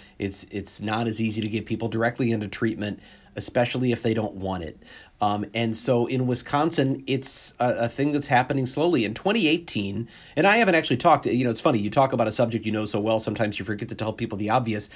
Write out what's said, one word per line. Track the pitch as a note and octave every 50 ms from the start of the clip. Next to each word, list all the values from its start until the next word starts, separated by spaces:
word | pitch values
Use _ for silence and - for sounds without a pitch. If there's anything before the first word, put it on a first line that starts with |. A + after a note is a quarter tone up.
| - - - -
It's, | - G2 F#2+ - -
it's | - - G#2 G2 - - - G2+
not | G#2 G#2+ A2+ A#2+
as | A#2 G#2+ A2
easy | A2+ A2 G2+ A2
to | A2 G#2+
get | G#2 A2 G2
people | - A2+ A2 A#2 A2
directly | G2+ A2+ A2+ A#2 A#2+ - C3 A#2 A2+
into | G#2+ G2+ G2+
treatment, | - - B2 A2+ - - G#2 G#2 F#2+ - - - - - - - -
especially | - - - - B2+ A#2+ A#2+ - B2+ B2+ B2+ A#2
if | A2 -
they | A#2+ A2
don't | A2+ G#2+ G#2+ -
want | F#2+ F#2+ F#2 F#2+ F2+ E2+
it. | D2+ - - - - - - - - _ - G#2+
Um, | G#2 G#2 G#2 G#2+ - -
and | A2+ A#2 A2+ A2
so | - - - B2+ A#2+ A#2+
in | - C3 B2+ C3
Wisconsin, | B2+ B2 A#2 - - - D3 D3+ D#3+ D#3 - C3+ C3+ C3+ - -
it's | - C3+ C3+ - - - - - - - -
a, | A#2+ B2 A#2 F#2 A#2
a | A#2
thing | - - C#3 D3 C#3+
that's | D3 C#3
happening | - C3+ B2 B2 - C#3 C3+ C3
slowly. | B2 - D3 D#3 F3 F3 C3 A2
In | G2+ G#2+
twenty | - - F#3+ G#3+ A#3 F#3
eighteen, | D3 D#3 E3+ E3+ - - A2 G2+ G2 G2 G#2 A#2 - - - - - -
and | C#3+ D#3+
I | G3 G#3
haven't | A#3 A#3 G3 E3+
actually | D#3+ D3+ - D3+ C3+
talked, | - F3 D#3 C#3 -
you | - F#2+ B2 B2+
know, | A#2+
it's | A2+ -
funny, | - D#3+ C3+ A2
you | G2+ G#2
talk | - D3 C3+ C3 -
about | A#2 A#2 G#2+
a | G2+
subject | - B2 A2+ A2+ A2+ G#2+
you | A2 G#2
know | G#2+ G#2+
so | G2+ - G#2+
well, | G2+ A2+ A2+ A2+
sometimes | - - G#2 G2 A#2 G#2 G2+ -
you | G2
forget | G2 G#2+ G2+ A2 -
to | G#2+
tell | - A2 A2 G#2+
people | - A#2+ G#2+ G#2+
the | G2 G#2 G#2
obvious. | A2 C3 B2 A#2 G#2+ G#2 - - -